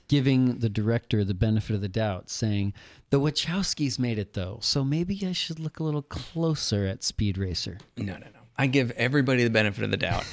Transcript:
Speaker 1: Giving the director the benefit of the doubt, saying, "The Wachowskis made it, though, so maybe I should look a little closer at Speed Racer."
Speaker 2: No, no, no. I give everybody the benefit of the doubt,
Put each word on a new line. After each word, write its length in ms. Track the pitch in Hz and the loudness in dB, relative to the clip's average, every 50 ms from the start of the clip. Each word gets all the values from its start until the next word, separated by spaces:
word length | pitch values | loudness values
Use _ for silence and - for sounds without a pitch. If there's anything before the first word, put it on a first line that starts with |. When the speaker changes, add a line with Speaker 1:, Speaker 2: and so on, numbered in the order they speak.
| _ - | _ 2
Speaker 1:
Giving 500 | 147 143 127 139 135 131 127 123 120 127 | 2 4 4 4 4 4 4 4 2 2
the 80 | 117 | -2
director 560 | 110 104 110 104 110 117 117 - - 117 107 101 | 0 0 0 0 2 0 0 0 0 0 2 2
the 100 | 95 104 | 0 0
benefit 400 | 92 110 110 110 107 - - 110 | 0 2 2 2 0 0 -2 -2
of 60 | 98 | -4
the 80 | 101 | -4
doubt, 420 | 98 95 110 110 107 95 90 - - | -4 -2 -2 0 0 -2 -4 -8 -10
saying, 440 | - - 120 110 104 101 98 98 - - - - - - _ _ | -6 -2 -2 0 0 0 0 -2 -4 -8 -14 -20 -20 -20 _ _
"The 80 | - 139 | 0 2
Wachowskis 760 | 139 156 151 - - 165 170 196 190 - - - 147 135 - | 2 0 0 -2 -2 -2 -2 -2 -2 -4 -2 -2 -2 -2 0
made 220 | - 127 123 113 107 | 0 -2 0 0 -2
it, 140 | 98 - - | -4 -4 -4
though, 260 | 101 92 92 95 - | -6 -6 -4 -6 -6
so 220 | - - - 143 135 | -4 -2 0 0 0
maybe 420 | 135 147 165 175 180 202 196 196 | 0 0 0 0 -2 -4 -4 -4
I 60 | 185 | -4
should 260 | 180 - - - 160 | -4 -4 -4 -6 -6
look 220 | 160 160 156 - - | -6 -8 -8 -6 -4
a 60 | 160 | -4
little 160 | 156 151 147 | -2 -2 -2
closer 840 | 143 - - - 127 - - 160 165 165 156 - - - 110 101 98 | -4 -6 -10 -10 -10 -6 -4 0 0 0 0 0 0 0 0 0 0
at 160 | 95 95 - | -2 -2 -4
Speed 360 | - - - - 107 101 92 | -6 -6 -2 0 0 0 0
Racer." 400 | 95 98 92 87 - - - 85 95 - - _ | 0 -2 -2 -2 -4 -6 -6 -10 -12 -16 -16 _
Speaker 2:
No, 160 | - 104 98 90 | -6 -6 -6 -6
no, 40 | - | -10
no. 200 | - - - - - - _ | -14 -18 -20 -20 -20 -10 _
I 100 | - 139 | 0 0
give 240 | 135 127 139 127 117 | 4 4 4 2 2
everybody 540 | - - 117 127 139 147 131 131 131 123 120 | 0 0 0 2 4 4 4 4 4 4 4
the 40 | 117 | 4
benefit 360 | 113 110 107 104 98 - 107 | 4 4 4 4 0 -2 -2
of 60 | 104 | -2
the 40 | 104 | 0
doubt, 280 | 98 - 87 87 - - - | 0 0 0 0 -2 0 4